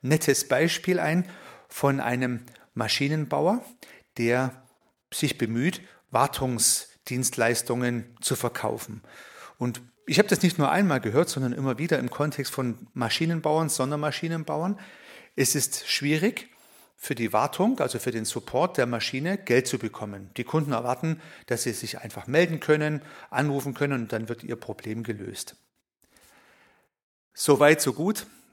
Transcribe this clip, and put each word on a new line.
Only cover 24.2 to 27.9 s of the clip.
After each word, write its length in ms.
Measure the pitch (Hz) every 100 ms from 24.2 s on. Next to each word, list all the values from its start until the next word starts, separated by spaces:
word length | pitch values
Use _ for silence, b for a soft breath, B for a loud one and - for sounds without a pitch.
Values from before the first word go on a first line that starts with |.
| 113
wird 140 | 117
ihr 120 | - 113
Problem 480 | - - 110 110
gelöst. 520 | 113 104 101 101 - - _ _ _ _ _ b b b b b b b b _ _ _ _
So 260 | - - 139
weit, 220 | 147 156
so 120 | 139